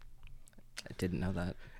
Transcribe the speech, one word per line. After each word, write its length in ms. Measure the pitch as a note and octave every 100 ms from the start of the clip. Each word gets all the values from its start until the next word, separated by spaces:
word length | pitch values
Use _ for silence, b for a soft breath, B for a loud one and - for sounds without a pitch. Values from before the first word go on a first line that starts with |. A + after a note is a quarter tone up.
| - - - - - - - - -
I 80 | -
didn't 240 | F#2 F2
know 100 | F#2
that. 240 | F#2 F2 - b